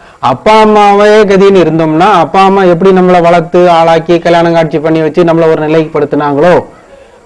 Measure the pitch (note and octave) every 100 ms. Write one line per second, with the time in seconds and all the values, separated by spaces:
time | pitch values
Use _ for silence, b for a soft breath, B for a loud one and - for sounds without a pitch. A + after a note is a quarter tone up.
0 | B B B2+ C3 G#3+ A3 G#3+ G#3 G#3 G3+
1 | G#3 G#3+ G#3 G3 G3 G3 D#3 D#3+ D#3+ D#3
2 | G3 F#3 D3+ F#3+ F#3+ G3 F#3 E3+ F#3+ F#3
3 | F3+ F3+ E3+ F3 D#3+ F3+ F3 E3 E3 E3
4 | D#3+ E3+ E3+ E3+ E3+ E3 D#3+ E3 D#3+ D#3+
5 | D#3 E3 E3+ E3 D#3+ D#3 D#3 D#3+ D#3 D3+
6 | C#3+ C#3 D3 C#3+ F3 D3+ - B B B
7 | B B